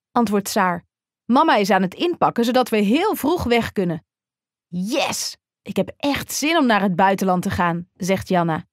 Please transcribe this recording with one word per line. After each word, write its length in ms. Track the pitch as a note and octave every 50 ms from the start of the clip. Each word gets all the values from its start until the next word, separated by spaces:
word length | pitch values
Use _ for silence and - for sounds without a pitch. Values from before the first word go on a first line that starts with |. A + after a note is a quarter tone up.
| _ _
antwoordt 380 | - A#3+ A#3+ G3+ G#3 G3+ F#3+ -
Saar. 360 | - A3 F#3+ F3+ F3 F3 - _ _ _ _ _ _ _ _
"Mama 320 | - A#3 C#4 D#4+ E4 C#4
is 140 | - - F#3
aan 120 | G#3 F#3+ F#3+
het 120 | F3+ -
inpakken, 500 | - D#4 F4 - - F3 D3+ - - A#3
zodat 240 | A#3+ A#3 B3+ B3 -
we 80 | A3+
heel 380 | G#3+ G#3 G3 A#3 D#4+ F#4+ A4 D#4+
vroeg 280 | - - C#4+ F4+ F4+ -
weg 280 | A#3+ A#3 A#3 A3+ - -
kunnen." 340 | G#3+ F#3 F3 E3 E3+ _ _ _ _ _ _ _ _ _ _ _ _ _ _
"Yes! 680 | E3+ F3+ F#3 G#3+ C#4 C#4 F#3 B2 A#2 - - - - _ _ _ _ _ -
Ik 140 | - F#3+
heb 160 | G3 F#3 - -
echt 360 | - - C#4+ C4 - - - -
zin 240 | - C#4 D4+ E4
om 100 | E4+ C#4
naar 160 | A#3+ A3 G3+ F#3+
het 140 | G#3 F3
buitenland 460 | D#3 F#3+ G3 G3 - G3+ F#3+ F3+ F3+ -
te 80 | G3
gaan," 380 | - - F3 E3+ E3 E3+ F3 _ _
zegt 340 | - F#3 F3+ F#3+ F#3 - -
Janna. 360 | F#3 F3 E3+ E3+ D#3 D#3 - _